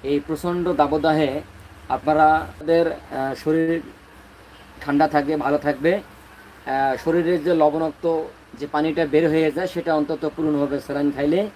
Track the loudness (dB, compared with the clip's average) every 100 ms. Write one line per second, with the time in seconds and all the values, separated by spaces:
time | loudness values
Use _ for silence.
0 | -2 -2 -2 -4 -2 -2 0 2 2 2
1 | 2 2 0 -2 -10 -20 -20 -20 -6 -4
2 | 0 4 4 4 -2 -10 0 2 2 -2
3 | -10 -6 -6 -4 -2 0 2 -2 -6 -20
4 | -20 -20 -20 -20 -20 -20 -20 -12 -2 2
5 | 4 2 0 -2 0 0 0 0 0 0
6 | -4 -20 -20 -20 -20 -16 -6 0 0 0
7 | 0 0 0 0 2 4 4 2 -4 -4
8 | -2 -2 -4 -14 -20 -12 -4 -2 0 0
9 | 2 2 4 2 0 0 -4 -4 0 0
10 | 0 -2 -4 -2 -2 0 0 -4 -4 -2
11 | -2 0 0 0 -2